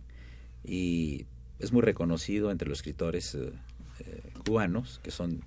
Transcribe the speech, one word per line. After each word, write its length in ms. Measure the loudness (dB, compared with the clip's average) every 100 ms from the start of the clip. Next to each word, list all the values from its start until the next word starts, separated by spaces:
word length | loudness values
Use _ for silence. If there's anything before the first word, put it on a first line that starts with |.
| -14 -14 -14 -16 -16 -12
Y 640 | -4 0 2 4 2 0 -6 -12 -14 -6
es 140 | 4
muy 100 | 6
reconocido 720 | 8 6 4 2 2 2 2
entre 160 | 2 0
los 100 | -2
escritores, 560 | -4 -2 0 0 -2
eh, 180 | -4 -4 -6 -12 -14 -14 -14
eh, 200 | -12 -12 -12 -6 2
cubanos, 540 | 4 4 2 -2 -8
que 80 | -8
son 320 | -4 -2 -2